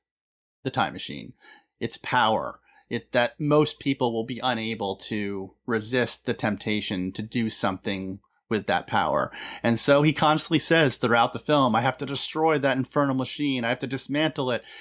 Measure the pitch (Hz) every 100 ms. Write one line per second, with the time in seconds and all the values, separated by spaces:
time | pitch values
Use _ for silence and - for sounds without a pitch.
0 | _ _ _ _ _ _ 131 - 87 90
1 | - 71 58 - - - _ - 117 -
2 | - 127 110 101 62 - _ _ - 117
3 | - 123 120 - 147 151 147 - 143 131
4 | 123 113 117 117 127 113 110 110 98 98
5 | - 107 101 98 95 - - 110 104 127
6 | 117 - - 113 110 101 110 107 - 95
7 | 92 104 110 123 110 - 101 95 107 95
8 | 95 101 _ _ - 107 95 90 - 107
9 | 80 71 - - - - 117 113 - 143
10 | 156 143 151 156 - 156 - 165 143 -
11 | 117 117 123 113 - 147 127 110 131 -
12 | 139 135 - 160 160 147 139 127 123 147
13 | 139 131 127 - 147 131 117 123 127 135
14 | - 143 156 151 127 113 - -